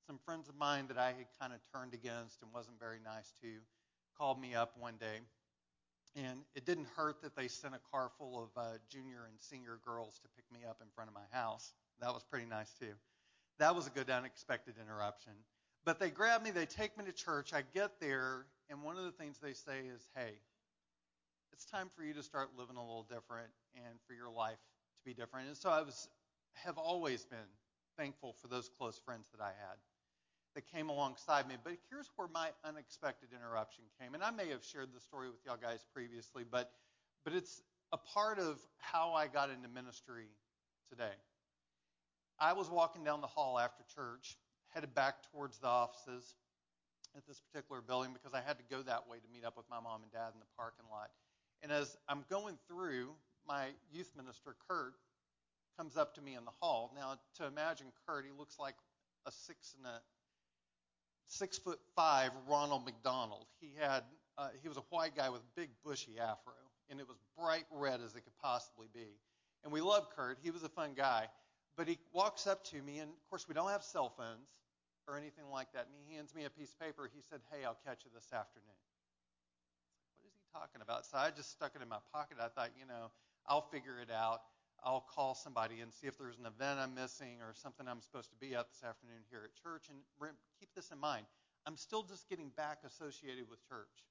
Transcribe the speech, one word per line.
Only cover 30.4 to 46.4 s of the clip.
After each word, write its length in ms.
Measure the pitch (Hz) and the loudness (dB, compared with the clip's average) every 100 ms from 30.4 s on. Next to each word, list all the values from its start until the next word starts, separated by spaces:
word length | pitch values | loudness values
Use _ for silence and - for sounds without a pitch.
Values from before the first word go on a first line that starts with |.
| _ 143 | _ -10
that 100 | - | -6
came 180 | 170 156 | -4 0
alongside 580 | 143 139 127 - 147 131 | 2 2 0 6 6 6
me. 80 | 127 | -4
But 100 | 135 175 - | -6 -8 -8
here's 180 | 277 285 - | -12 -10 -6
where 140 | 180 | -4
my 200 | 165 160 - | 0 0 -2
unexpected 680 | 156 151 131 - 147 127 127 | -8 -8 -10 -2 -2 -2 -10
interruption 520 | 123 117 113 107 - 110 _ | -10 0 0 0 -6 -20 _
came. 160 | 123 147 | -8 -2
And 80 | |
I 80 | 202 | -2
may 160 | 226 180 | 0 -2
have 140 | 131 | -2
shared 280 | - 147 131 | -6 -8 -8
the 100 | 123 | -10
story 280 | - 139 127 | -12 -8 -6
with 160 | 117 135 | -8 -6
y'all 100 | 120 | -4
guys 300 | 117 113 - | -2 -4 -6
previously, 520 | - 120 117 110 131 120 | -8 -8 -8 -10 -8 0
but, 220 | 123 123 - _ _ _ _ | 0 0 -8 _ _ _ _
but 100 | - | 0
it's 280 | 180 175 - _ _ _ | 0 0 -14 _ _ _
a 60 | 160 | -4
part 420 | - 208 214 208 | 2 4 4 4
of 180 | 170 143 - _ | 2 0 -8 _
how 340 | - 170 165 | 0 4 6
I 140 | 160 151 | 6 6
got 240 | 139 139 | 4 4
into 160 | 131 123 | 0 -6
ministry 640 | 123 127 117 - 117 110 104 _ _ _ _ _ | -8 -10 -12 -10 -10 -10 -16 _ _ _ _ _
today. 240 | 120 113 101 _ _ _ _ _ _ _ _ _ _ _ - | -2 -2 -2 _ _ _ _ _ _ _ _ _ _ _ 4
I 140 | 156 | 4
was 180 | 190 170 | 6 4
walking 320 | 170 165 175 | 6 6 4
down 180 | 151 147 | 0 2
the 60 | 143 | 0
hall 320 | - 139 123 | 0 4 6
after 240 | 120 - 127 | 4 2 -16
church, 440 | - 127 123 - - _ _ _ | -8 -8 -6 -12 -14 _ _ _
headed 240 | 165 147 | -6 0
back 300 | 131 135 139 - | 4 4 4 -12
towards 260 | 147 139 110 | -6 -6 0
the 80 | 131 | 6
offices 680 | 123 120 - 135 123 120 - | 6 6 0 -10 -10 -10 -20